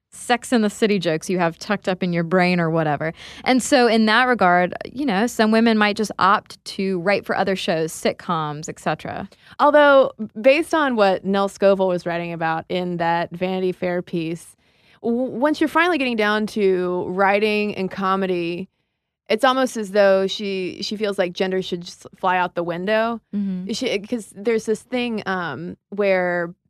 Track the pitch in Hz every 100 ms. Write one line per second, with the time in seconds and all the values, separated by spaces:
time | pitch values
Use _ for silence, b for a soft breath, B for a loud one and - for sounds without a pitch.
0 | _ - - 240 - 240 208 - 220 202
1 | 165 160 - 185 170 - - 196 - 180
2 | 185 170 165 185 180 180 165 165 156 143
3 | 156 B B B - 254 - 277 240 226
4 | 220 220 254 233 185 175 180 - - 254
5 | 285 190 240 - 214 220 233 220 208 208
6 | 214 - 180 208 - - - - 196 185
7 | 175 202 - - 196 190 - 160 160 -
8 | 220 - - 165 151 147 160 - - 156
9 | - - 196 B B B 285 294 285 269
10 | - - 214 220 240 285 320 320 285 233
11 | 196 185 190 196 196 - 196 196 190 180
12 | 175 170 170 170 165 160 - 180 180 175
13 | 170 170 170 170 185 185 185 175 180 175
14 | 175 175 160 170 - _ b b b b
15 | 233 240 262 220 294 302 311 311 349 320
16 | 254 233 208 214 214 220 196 185 180 180
17 | - 185 196 202 214 208 208 - 190 -
18 | 190 190 190 180 170 175 190 _ _ _
19 | _ _ - 220 262 254 254 233 202 202
20 | 196 190 190 - 202 190 185 - 202 208
21 | 208 196 185 175 190 185 180 175 180 -
22 | - - 190 180 180 - 170 170 190 220
23 | 226 226 - 202 196 185 190 220 262 202
24 | 202 240 - 190 208 226 220 214 - 254
25 | 240 214 - 185 165 127 175 190 _ 202
26 | 202 185 180 175 170 - _